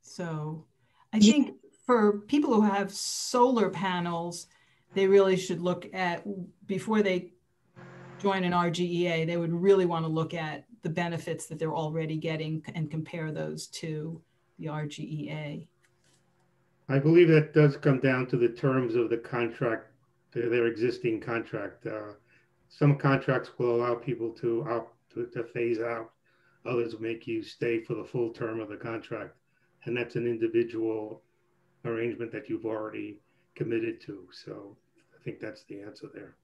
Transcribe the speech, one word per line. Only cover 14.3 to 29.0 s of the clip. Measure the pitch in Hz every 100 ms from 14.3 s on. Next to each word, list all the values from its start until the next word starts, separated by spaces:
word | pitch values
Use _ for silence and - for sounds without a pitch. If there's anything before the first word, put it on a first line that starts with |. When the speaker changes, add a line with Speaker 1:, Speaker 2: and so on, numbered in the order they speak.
| _ _ _
Speaker 1:
the | 160
R | 151 151
G | -
E | 151 156 147
A. | 156 151 156 160 _ _ _ _ _ _ _ _ _ _ _ _
Speaker 3:
I | 135
believe | 147 165 170
that | 156 151
does | 156 151 139
come | 151 131
down | 135 127 127
to | 123
the | 117
terms | 117 139 131 120
of | 113 113
the | 113
contract, | - 117 117 - 123 113 - _ _ _ _
their, | 123 117
their | 120 117
existing | 107 120 117 123 113
contract. | 113 117 110 113 98 - 113
Uh, | 110 107 104 _ _ _ _ _
some | - 147 147
contracts | 143 135 - 127 - -
will | 123
allow | 120 120 120
people | - 117 113
to | 110 120 117 113
opt | 117 113 _ _
to, | - 120
to | 123
phase | 113 120 117 113
out. | 117 117 113 _ _ _ _ _
Others | - 120 117 107
make | 113 113 -
you | 113
stay | 101 - 120 117
for | 113
the | 110
full | 98 127 117
term | - 117 113
of | 107
the | 101
contract. | 120 113